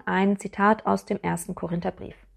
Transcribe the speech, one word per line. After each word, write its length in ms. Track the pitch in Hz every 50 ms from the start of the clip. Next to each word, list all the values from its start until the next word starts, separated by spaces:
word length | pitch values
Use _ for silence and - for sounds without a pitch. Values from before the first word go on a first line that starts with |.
| -
ein 340 | - 180 185 196 196 202 196
Zitat 480 | - 196 - - 202 208 220 214 -
aus 180 | 196 196 190 -
dem 140 | - 208 -
ersten 320 | - 170 170 170 - - 180
Korintherbrief. 640 | - - 170 175 170 175 185 175 - - - - - - _ _